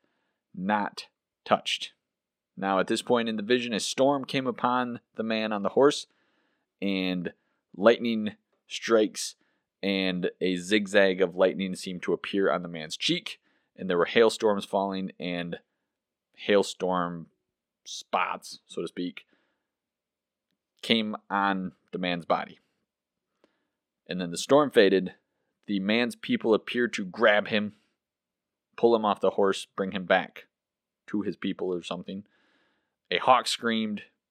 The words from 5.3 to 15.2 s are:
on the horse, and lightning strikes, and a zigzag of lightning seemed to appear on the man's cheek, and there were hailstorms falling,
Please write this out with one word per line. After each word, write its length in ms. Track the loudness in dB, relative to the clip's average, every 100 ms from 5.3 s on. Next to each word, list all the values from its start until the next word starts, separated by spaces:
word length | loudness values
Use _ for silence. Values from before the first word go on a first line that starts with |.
| -2 -2
on 100 | -2
the 80 | 0
horse, 360 | 4 4 4 -6 _ _ _ _ _ _ -8
and 540 | -4 -2 -2 -4 -6 -10 _ _ _ 2
lightning 600 | 4 4 0 -4 -4 -8 _ _ -14
strikes, 680 | -8 2 4 4 -2 -12 -12 _ _ _ _
and 480 | -4 -2 -2 -2 -4 -2
a 160 | -2 -2
zigzag 640 | 0 0 2 4 4 4
of 160 | 0 2
lightning 380 | 2 2 -6
seemed 280 | -6 -8 -8
to 100 | -4
appear 360 | -4 -2 0 2
on 120 | 0
the 60 | -4
man's 280 | -12 -12 -6
cheek, 440 | -2 -4 -6 -16 _ _ _ -10
and 140 | -2
there 80 | 0
were 80 | 2
hailstorms 580 | 4 4 4 0 0
falling, 480 | -2 -2 -2 -4 -8 -8